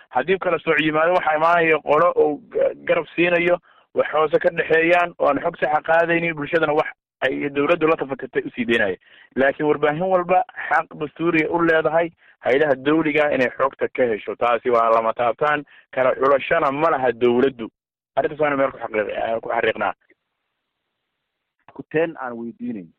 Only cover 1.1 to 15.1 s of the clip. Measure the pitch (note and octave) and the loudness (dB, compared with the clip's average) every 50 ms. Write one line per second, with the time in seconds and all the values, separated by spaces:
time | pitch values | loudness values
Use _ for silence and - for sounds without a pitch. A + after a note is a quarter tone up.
1.1 | F3+ F3+ - D#3 D#3 D3+ D#3+ E3 F3 F3 E3 D#3+ D#3 D3 - C#3+ D3 D3+ E3+ F3 | 2 2 2 0 0 2 2 4 4 4 4 2 2 0 2 2 2 4 4 2
2.1 | - D#3 D3+ D3+ D3 C#3 - - - C#3+ C#3+ C#3 C#3+ C#3+ C#3+ D#3 E3+ E3+ D#3 - | 4 2 2 2 0 -4 -10 -8 -4 -2 -2 -2 -2 -4 -2 -2 0 0 -2 -6
3.1 | - - E3+ F3 F3 E3+ F3 F3 F3 F3 _ _ _ _ _ _ - - - - | -2 -2 0 2 2 2 2 2 0 0 _ _ _ _ _ _ -2 -2 -2 0
4.1 | - D3+ D#3 D3 D#3+ D#3 - F3+ E3+ E3 D3+ - D#3+ D#3+ E3 E3+ F3 F3 F3 F3 | 2 0 0 2 2 2 2 0 0 -2 -2 0 2 2 4 4 4 2 2 0
5.1 | E3 - D3+ C#3+ C#3 C#3 - E3+ E3+ - F#3 D#3 D3+ D3+ D3 - D#3+ E3 E3+ E3 | -2 -2 0 0 0 0 -2 -4 -4 -2 -4 -2 -2 -2 0 2 2 2 2 2
6.1 | E3+ E3 E3+ E3+ E3 D3 C#3+ C#3+ - E3 D#3+ D3+ D3 D#3 D3+ - - _ _ _ | 0 0 0 -2 -4 -6 -6 -2 0 0 0 2 0 0 0 -2 -4 _ _ _
7.1 | _ - - C3 C#3+ C#3+ C#3+ C#3+ C#3+ C#3+ C#3+ D3 E3+ F3 D#3 D#3 D#3+ - D3+ C3 | _ -4 -4 -2 -2 -2 -6 -4 -2 -2 0 0 2 2 2 0 0 0 -2 -8
8.1 | C3+ B2 C3+ B2+ - D3 B2+ C#3 - - A#2+ A2+ A#2 A2+ G#2+ G2 F2+ - _ _ | -8 -10 -10 -6 -6 -6 -6 -6 -6 -6 -2 0 2 2 2 0 -2 -6 _ _
9.1 | - - - _ - B2 C3+ C#3 C3+ - D3+ D3+ D3 C#3+ D3+ D3+ D3 D#3 F#3 F#3+ | -20 -20 -20 _ -2 0 0 0 0 0 0 0 0 2 0 0 0 0 -2 0
10.1 | F#3 F3+ F3 F3 F#3 F3+ - _ - - - - D3 D#3+ D#3+ - - D#3 D#3 C#3 | 0 0 2 2 2 0 0 _ -8 -12 -6 -2 -2 -2 -2 -4 -8 -10 -10 -10
11.1 | _ - D#3+ E3+ E3 D#3+ D3+ - E3 E3+ E3+ E3 D#3+ D#3+ D#3 D#3 D3+ E3 E3+ E3 | _ -4 -2 0 0 0 0 0 0 0 2 2 2 2 2 2 0 0 -2 -2
12.1 | E3+ _ _ _ _ _ - - B2 C#3 D#3 D3+ C3+ C3 C3 C#3+ D#3 D#3+ D#3+ D#3 | -6 _ _ _ _ _ -2 0 2 2 2 2 0 0 0 0 0 0 0 0
13.1 | C#3+ D3+ D3 D3 C#3 C3 B2+ A#2 - - C3+ C3+ - - B2+ A2+ - - B2+ A#2+ | 0 0 0 0 0 0 0 -2 -2 -2 -4 -4 -2 -4 -6 -6 -2 -2 0 0
14.1 | A2 G2 - - G2+ - B2 A#2+ A#2+ A2+ - B2+ A#2+ A2+ A2+ A#2 A2+ A2+ A2+ A2+ | -2 -4 -6 -10 -8 -2 0 0 0 0 0 2 2 2 4 4 2 2 2 0